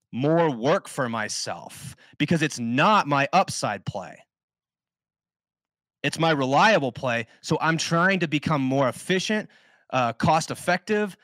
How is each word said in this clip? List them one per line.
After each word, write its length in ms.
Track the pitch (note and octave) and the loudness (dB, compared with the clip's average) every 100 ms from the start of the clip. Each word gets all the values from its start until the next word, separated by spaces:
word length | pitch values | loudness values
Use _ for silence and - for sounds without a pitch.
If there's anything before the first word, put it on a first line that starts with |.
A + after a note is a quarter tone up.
| _ | _
more 380 | A2+ C#3+ E3 E3 | -2 2 4 2
work 380 | A#2 C3 D#3+ - | 2 0 0 -2
for 200 | - B2 | -6 -4
myself 880 | A2+ G#2 - - F2 - - - - - - | -2 -4 -6 -8 -10 -12 -16 -18 -18 -12 -4
because 240 | D3+ E3 | 0 2
it's 160 | D3+ - | 0 -2
not 480 | A#2 B2+ F#3 G#3 C#3+ | -2 2 4 4 2
my 220 | C#3+ C#3 | 0 2
upside 520 | F3 F#3 - B2 G2+ | 2 0 -2 -4 -6
play. 340 | - G2+ F2+ F2 _ _ _ _ _ _ _ _ _ _ _ _ _ _ _ _ _ _ | -8 -12 -12 -18 _ _ _ _ _ _ _ _ _ _ _ _ _ _ _ _ _ _
It's 160 | C#3+ D#3 | -4 0
my 120 | E3 | 2
reliable 600 | D3+ C3 C#3+ G#3 F#3+ C3+ | 2 2 4 4 4 2
play. 340 | - C3 A#2 A2 _ | -4 -2 -2 -4 _
So 160 | - D#3 | -4 0
I'm 160 | D#3 D#3+ | 0 0
trying 420 | - E3 F#3 F#3+ | 0 2 2 2
to 80 | D#3+ | 0
become 320 | D3 F3 D3+ | -2 0 0
more 260 | C3 C3+ B2+ | 0 2 0
efficient, 600 | - - F#3 - G#3+ - _ _ _ - | -2 -2 -2 -2 -4 -6 _ _ _ -6
uh, 220 | C3 A#2+ | -2 -2
cost 360 | - E3 D#3+ - | 0 2 2 0
effective. 680 | B2+ - F3+ - G#3 G#3 - | -6 -2 -2 0 -2 -4 -8